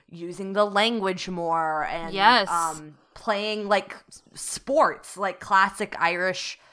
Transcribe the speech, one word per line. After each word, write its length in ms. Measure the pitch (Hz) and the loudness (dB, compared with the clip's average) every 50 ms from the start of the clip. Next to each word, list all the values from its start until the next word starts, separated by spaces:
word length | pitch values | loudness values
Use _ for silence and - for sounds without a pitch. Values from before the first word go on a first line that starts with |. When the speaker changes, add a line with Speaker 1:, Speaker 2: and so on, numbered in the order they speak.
| _ _ | _ _
Speaker 1:
using 420 | 170 165 170 175 175 165 196 190 | -16 -12 -12 -12 -10 -8 -8 -4
the 120 | 196 208 208 | 0 0 0
language 640 | 208 196 202 214 233 240 226 190 190 185 180 - 185 | 2 2 2 2 2 2 0 0 -2 -2 -4 -6 -8
more 560 | 185 170 170 165 165 165 160 160 156 156 147 | -6 -4 -2 0 0 0 0 0 0 -2 -2
and, 280 | - 156 170 165 165 | -4 -4 -6 -8 -6
Speaker 2:
Yes. 360 | 185 196 196 220 254 233 196 180 | 0 4 6 6 6 6 4 2
Speaker 1:
um, 480 | 170 170 165 160 156 151 151 151 147 _ _ _ _ | 2 2 2 0 0 -4 -10 -16 -20 _ _ _ _
playing, 540 | - - 226 208 196 208 214 214 214 208 196 | -8 -4 -2 -2 -2 -2 -4 -4 -4 0 2
like, 260 | 208 196 196 - - - - _ | 2 0 0 -2 -10 -18 -20 _
s-, 140 | - - _ _ - | -20 -20 _ _ -14
sports, 800 | - - - - - - - 269 - 240 - - - - - - | -12 -8 -8 -8 -8 -4 0 2 4 4 4 2 -2 -10 -14 -8
like, 220 | 185 202 190 180 - | -6 -6 -6 -6 -8
classic 540 | - - 202 190 190 202 - - 214 - - - | -2 2 4 4 4 4 2 -2 -6 -6 -2 0
Irish 600 | 165 170 175 175 185 185 180 - - - - - _ _ | 0 0 2 0 0 -2 -2 -2 -6 -10 -12 -14 _ _